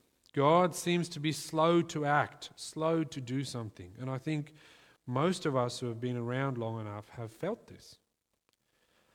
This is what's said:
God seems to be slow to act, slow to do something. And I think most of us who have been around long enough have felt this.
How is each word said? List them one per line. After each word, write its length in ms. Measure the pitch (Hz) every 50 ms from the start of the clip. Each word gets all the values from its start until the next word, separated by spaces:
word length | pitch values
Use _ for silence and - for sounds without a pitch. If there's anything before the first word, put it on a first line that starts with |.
| _ _ _ _ _ _
God 420 | - 139 139 147 165 180 180 170 -
seems 360 | - - 175 175 175 165 170
to 100 | - 147
be 120 | 143 156
slow 500 | 147 - - - 165 156 160 170 170 170
to 240 | 165 170 - 151 147
act, 440 | 143 147 147 113 - - - - - -
slow 480 | - - - - 156 156 165 165 165 160
to 160 | - - 143
do 240 | 127 117 127 139 135
something. 480 | - - 120 113 104 - - 90 90 98 113
And 80 | 127 131
I 80 | 131
think 380 | 131 - 156 156 151 147 - - - - - - - _ _ _ _ _
most 380 | 127 123 135 151 185 180 - -
of 120 | 156 131
us 220 | 131 123 123 - -
who 100 | 127 120
have 120 | 113 117
been 160 | 123 123 123
around 400 | 120 117 120 123 131 139 139 127
long 240 | 117 113 113 113 113
enough 300 | 110 104 104 104 101 -
have 220 | - 123 117 107
felt 340 | - - - 190 233 - -
this. 300 | - - - - - - _ _ _ _ _ _ _ _ _ _ _ _ _ _ _ _ _ _ _ _ _ _ _